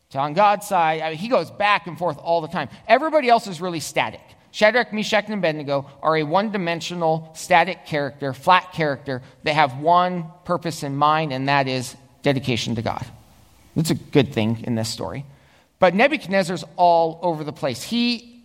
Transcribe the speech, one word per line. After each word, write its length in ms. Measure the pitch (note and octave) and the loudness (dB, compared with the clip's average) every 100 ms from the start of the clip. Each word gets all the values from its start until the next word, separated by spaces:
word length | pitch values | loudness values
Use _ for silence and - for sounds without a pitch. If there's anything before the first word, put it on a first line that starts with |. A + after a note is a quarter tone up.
| _ | _
to 80 | C3+ | -6
on 140 | D3 | -2
God's 340 | D#3 G3+ G#3 - | 2 2 2 0
side. 360 | F#3 D#3+ D#3+ | 2 2 0
I 80 | D#3+ | -4
mean, 80 | D#3+ | -6
he 100 | A3+ | 0
goes 220 | A#3 C#3 | 0 -2
back 360 | - G3+ G3+ F3+ | -2 2 2 0
and 120 | D3+ | -6
forth 200 | F3 C#3+ | -6 -4
all 220 | E3+ E3+ | -2 -2
the 80 | D#3 | -2
time. 200 | E3+ C3+ - - | -6 -8 -8 2
Everybody 400 | C4 D#4 D4+ B3 | 2 4 0 4
else 180 | A#3 G3+ | 2 0
is 140 | D#3+ | -8
really 200 | F3+ E3 | -6 -6
static. 400 | - D3+ A#2 - - - _ | -6 -4 -4 -6 -20 -20 _
Shadrach, 400 | - G#3+ A#3+ A3 | 2 4 4 0
Meshach, 320 | G#3+ G3+ G#3 G#3 | -4 0 0 0
and 80 | |
Abednego 560 | G#3 E3+ D3+ C#3+ C#3 C#3+ - | -2 -2 -2 -2 -4 -4 -4
are 140 | D#3 D#3 | 0 2
a 60 | |
one-dimensional, 1120 | D3 F3+ G#3+ G3+ E3+ E3+ - F3 D#3+ D#3+ D#3+ | 2 0 0 -2 -2 -4 -6 -2 0 0 -4
static 520 | - - F3 F3 E3+ - | -14 2 4 4 -2 -6
character, 460 | D3+ C#3 - C#3 | -4 -4 -4 -6
flat 400 | C3 F3+ F3+ - | -2 4 4 4
character 500 | - D3+ C3+ C#3 B2+ - - | -2 -2 -2 -6 -8 -8 -8
that 120 | D#3 | -2
have 240 | D3+ C#3+ C3 | 2 2 2
one 480 | D3+ F3 F3+ F3+ D#3+ - | 2 2 2 -2 -8 -14
purpose 380 | - F3 E3+ D#3+ | -6 -4 -4 -8
in 140 | C#3+ C#3 | -6 0
mind, 360 | D3 D#3 D#3 | 2 2 0
and 160 | C3 C3+ | -4 0
that 180 | C#3 C3+ | 2 2
is 280 | B2+ A#2 - - _ | -2 -6 -12 -20 _
dedication 540 | C#3+ C3 C3 A2+ - A#2 | 0 0 0 -2 -2 -4
to 60 | |
God. 220 | A2 - - - - _ _ _ _ | -4 -6 -10 -16 -20 _ _ _ _
That's 160 | - D#3+ | -4 -2
a 60 | - | -2
good 360 | - D3 C3+ | 2 2 2
thing 300 | A2+ G#2+ A#2 | 0 -2 -2
in 120 | A2 A2+ | -4 -4
this 120 | A2 | -4
story. 360 | - F2 A#2 C#3 - _ _ _ - | -6 -8 -10 -14 -20 _ _ _ 2
But 140 | F#3 | 2
Nebuchadnezzar's 680 | F#3+ C#4+ D4 E3 G3 F3 E3+ - - | 4 2 0 -2 -2 -2 -6 -8 2
all 420 | F3 E3+ E3 D#3+ | 4 4 2 -2
over 200 | F3+ D#3 | -4 -4
the 100 | D3 | -8
place. 300 | - D3 A#2 | -6 -6 -6
He 600 | - A#3 A#3+ A#3 - - | -4 0 0 -2 -8 -20